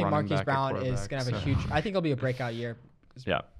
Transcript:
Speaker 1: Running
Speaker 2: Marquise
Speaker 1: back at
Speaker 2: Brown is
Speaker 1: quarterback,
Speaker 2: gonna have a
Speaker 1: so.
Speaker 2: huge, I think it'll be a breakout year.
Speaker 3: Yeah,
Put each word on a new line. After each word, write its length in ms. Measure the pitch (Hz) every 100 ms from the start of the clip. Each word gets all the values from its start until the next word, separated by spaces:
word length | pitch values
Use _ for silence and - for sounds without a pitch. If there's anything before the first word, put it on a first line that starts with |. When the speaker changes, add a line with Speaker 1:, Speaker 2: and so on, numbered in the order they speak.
| 98
Speaker 1:
Running 60 |
Speaker 2:
Marquise 180 | 98 151
Speaker 1:
back 100 | 147
at 60 | 98
Speaker 2:
Brown 300 | 135 135 -
is 60 |
Speaker 1:
quarterback, 280 | 131 127 -
Speaker 2:
gonna 140 | 135
have 100 | 127
a 40 | 107
Speaker 1:
so. 60 | 95
Speaker 2:
huge, 120 | 135 -
I 100 | 147
think 60 | 202
it'll 80 | 190
be 100 | 160
a 40 | 127
breakout 380 | 131 123 123
year. 240 | 117 120 117 - - - - 131
Speaker 3:
Yeah, 160 | 76 -